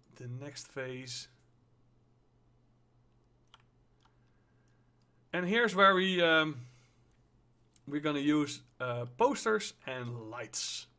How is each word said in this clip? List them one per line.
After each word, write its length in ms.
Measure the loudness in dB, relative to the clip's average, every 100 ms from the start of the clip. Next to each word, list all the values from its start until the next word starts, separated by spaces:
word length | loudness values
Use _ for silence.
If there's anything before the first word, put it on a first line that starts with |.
| _ -16
the 120 | -14
next 400 | -12 -12 -14 -12
phase. 600 | -10 -8 -10 -12 -14 -14 _ _ _ _ _ _ _ _ _ _ _ _ _ _ _ _ _ _ _ _ _ _ -20 _ _ _ _ _ _ _ _ _ _ _ _ _ _ _ _ _
And 160 | -2 2
here's 280 | 2 2 6
where 180 | 6
we, 260 | 6 2 4
um, 360 | 4 4 2 -4 -14 -20 _ _ _ _ _ _ _ _ _ _ -8
we're 140 | -4
gonna 180 | -2 0
use, 420 | 2 2 0 -6 -14 -8
uh, 260 | -4 -4 -6 2
posters 560 | 2 2 -2 -2 -4 -12 -10
and 460 | -8 -8 -10 -12
lights. 560 | -12 -10 -8 -6 -8 -14